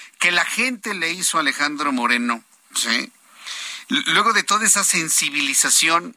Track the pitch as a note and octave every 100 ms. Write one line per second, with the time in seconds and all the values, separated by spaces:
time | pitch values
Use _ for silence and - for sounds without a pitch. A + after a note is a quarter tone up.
0 | - _ F3 F3 E3 - B3+ A#3 A3+ G3
1 | E3 F3+ E3+ E3 C#3+ C3 D3 D3 D3 B2+
2 | A#2+ A#2+ A#2+ A#2 - _ _ - A#2 A#2
3 | - _ _ - - - - - - C3+
4 | D#3+ E3 G#3+ G#3 - G#3 G#3+ G3+ F#3+ F3+
5 | D#3+ - D3+ C#3+ C#3 C3+ C#3 - D#3+ E3+
6 | F3